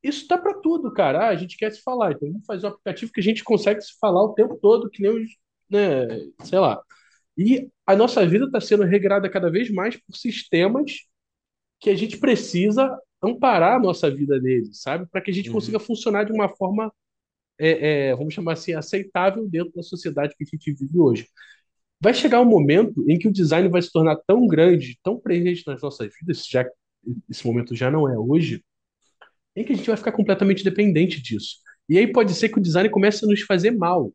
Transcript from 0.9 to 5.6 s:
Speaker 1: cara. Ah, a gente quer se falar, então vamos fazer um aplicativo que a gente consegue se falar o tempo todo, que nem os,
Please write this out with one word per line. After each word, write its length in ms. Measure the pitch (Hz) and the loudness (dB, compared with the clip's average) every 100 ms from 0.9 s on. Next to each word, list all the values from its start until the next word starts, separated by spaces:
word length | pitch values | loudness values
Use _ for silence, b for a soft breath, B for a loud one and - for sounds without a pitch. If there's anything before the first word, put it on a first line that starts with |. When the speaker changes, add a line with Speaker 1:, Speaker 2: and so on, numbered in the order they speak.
Speaker 1:
cara. 340 | - 156 147 226 | 0 0 2 0
Ah, 20 | |
a 60 | 175 | -2
gente 220 | 175 - | -6 -8
quer 140 | 220 | -8
se 100 | 214 | -8
falar, 300 | - 254 202 | -8 -2 -2
então 160 | 143 147 | -2 -8
vamos 140 | 196 - | -10 -10
fazer 200 | 196 202 | -8 -8
um 20 | |
aplicativo 420 | - - 170 226 | -8 -12 -10 -8
que 80 | - | -2
a 20 | |
gente 200 | 190 220 | -2 -2
consegue 380 | - 208 196 214 | -2 0 0 -2
se 160 | - _ | -6 _
falar 240 | 214 180 | 0 2
o 100 | 208 | 2
tempo 240 | 208 240 - | 2 0 2
todo, 280 | 202 226 233 | 4 4 0
que 120 | - | -4
nem 100 | 196 | -2
os, 180 | 226 226 _ _ _ | -2 -6 _ _ _